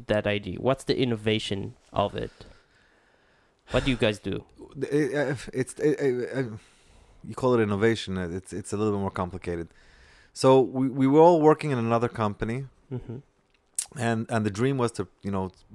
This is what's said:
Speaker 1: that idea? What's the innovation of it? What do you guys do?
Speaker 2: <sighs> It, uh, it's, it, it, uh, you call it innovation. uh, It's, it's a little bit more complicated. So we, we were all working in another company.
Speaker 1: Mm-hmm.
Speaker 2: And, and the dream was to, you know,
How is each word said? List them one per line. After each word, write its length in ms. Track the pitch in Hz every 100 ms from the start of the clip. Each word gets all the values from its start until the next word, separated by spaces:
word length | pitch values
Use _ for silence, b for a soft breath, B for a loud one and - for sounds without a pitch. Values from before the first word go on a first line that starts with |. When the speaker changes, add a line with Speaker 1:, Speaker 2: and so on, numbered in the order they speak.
| -
Speaker 1:
that 180 | 107 104
idea? 320 | 104 101 -
What's 240 | 117 135
the 140 | - -
innovation 800 | 123 110 110 110 - 98 107 - _
of 220 | - 101 110
it? 160 | 110 - - b b b b b b b b b b b -
What 160 | 127 139
do 60 |
you 60 | 120
guys 200 | 110 101
do? 240 | 98 104 -
Speaker 2:
<sighs> 40 | - - 143
It, 340 | 135 147 135 147
uh, 200 | 139 131 -
it's, 200 | 131 131 -
it, 200 | 151 -
it, 300 | 139 123 117 131
uh, 180 | 120 107 b b b b b b -
you 80 | 107
call 180 | 127 120
it 60 |
innovation. 560 | 104 101 113 113 - 92
uh, 120 | 87
It's, 200 | 92 -
it's 180 | 90 -
a 40 | 101
little 160 | 107
bit 80 | 101
more 100 | 98 -
complicated. 440 | 90 92 - 85 82 b b b b b b
So 260 | - 131 131
we, 260 | 104 131 135
we 200 | 135 135
were 120 | 147
all 200 | 170 170
working 280 | 151 151 151
in 60 | 123
another 280 | 113 117 120
company. 560 | - 107 101 110 123 135 _ -
Speaker 1:
Mm-hmm. 240 | 127 117 117 - _ _ _ _ - - 147
Speaker 2:
And, 320 | 117 113 113
and 160 | 117 107
the 60 |
dream 260 | 101 131 135
was 140 | 117
to, 140 | - 90 _
you 80 | 98
know, 180 | 98 92 - _